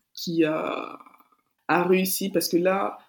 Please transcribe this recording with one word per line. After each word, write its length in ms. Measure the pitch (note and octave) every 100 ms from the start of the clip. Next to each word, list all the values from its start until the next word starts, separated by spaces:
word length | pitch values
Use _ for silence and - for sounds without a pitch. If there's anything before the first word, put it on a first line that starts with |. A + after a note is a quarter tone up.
| _
qui 320 | - F3+ E3 D#3
a, 540 | D#3 - - - - - - _ _ _ _ -
a 160 | E3
réussi. 460 | F3 F#3 F#3 - G3
Parce 180 | F3 -
que 100 | F3
là, 400 | F#3 G3 G#3 -